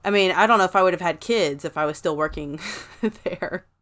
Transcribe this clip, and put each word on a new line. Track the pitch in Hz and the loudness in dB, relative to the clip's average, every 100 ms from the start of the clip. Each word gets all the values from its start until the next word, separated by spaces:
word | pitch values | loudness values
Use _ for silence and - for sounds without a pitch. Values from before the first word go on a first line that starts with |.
I | 202 | 2
mean, | 202 190 | 2 2
I | 160 220 | 4 4
don't | 220 | 4
know | |
if | 185 | 4
I | 196 | 4
would | 185 | 2
have | 175 | 2
had | 175 - | -2 -4
kids | - 233 156 143 | -2 0 0 -2
if | 160 151 | -8 -4
I | |
was | 151 151 | -4 -2
still | 175 151 | -4 -2
working | 151 156 147 151 - - - - | -2 -4 -10 -10 -10 -12 -16 -4
<laughs> | 220 - | -4 -4
there. | - 180 - 175 _ _ | -10 -8 -8 -10 _ _